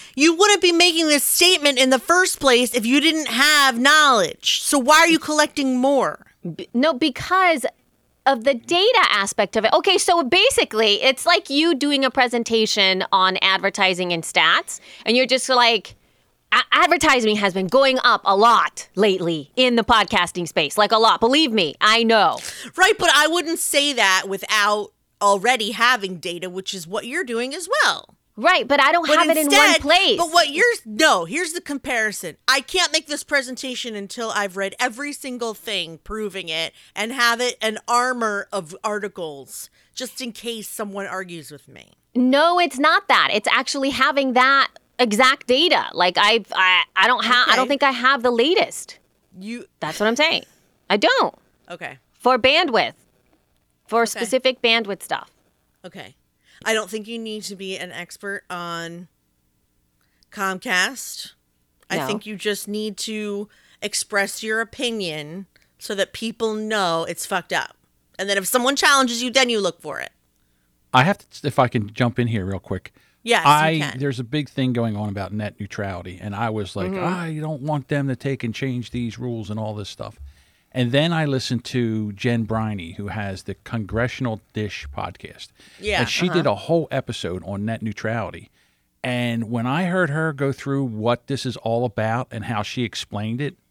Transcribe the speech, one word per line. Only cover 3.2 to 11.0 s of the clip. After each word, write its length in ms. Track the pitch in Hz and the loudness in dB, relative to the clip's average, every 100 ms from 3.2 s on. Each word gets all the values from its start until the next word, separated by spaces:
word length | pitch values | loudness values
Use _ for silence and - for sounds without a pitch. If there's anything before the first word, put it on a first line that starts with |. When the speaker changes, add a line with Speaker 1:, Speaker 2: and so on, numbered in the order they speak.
| 277 | -2
Speaker 1:
have 500 | 226 285 302 269 233 | 0 4 4 4 4
knowledge. 840 | 262 311 294 240 175 - - - | 4 6 6 4 2 -2 -4 -2
So 160 | - 285 | 0 0
why 200 | 247 302 | 6 6
are 80 | 330 | 6
you 100 | 320 | 4
collecting 600 | - 302 302 - 269 254 | 2 0 0 0 0 2
more? 500 | 262 285 175 - _ _ 175 156 | 2 2 0 -4 _ _ -14 -12
Speaker 2:
B-, 140 | - 233 | -6 0
no, 180 | 294 | 0
because 720 | 254 311 - - 370 370 311 - - _ _ _ _ - | 2 -2 -2 -2 2 4 2 -2 -8 _ _ _ _ 0
of 180 | 262 | 2
the 100 | 233 | 0
data 520 | 247 - 349 415 480 339 | -2 0 2 4 4 2
aspect 460 | 208 196 - 202 - | 2 0 -2 -2 0
of 100 | 214 | 2
it. 80 | |
Okay, 240 | 330 392 359 | 2 2 2
so 240 | - 349 | 2 2
basically, 800 | 262 359 453 554 - 214 220 202 | 2 4 4 2 0 2 2 2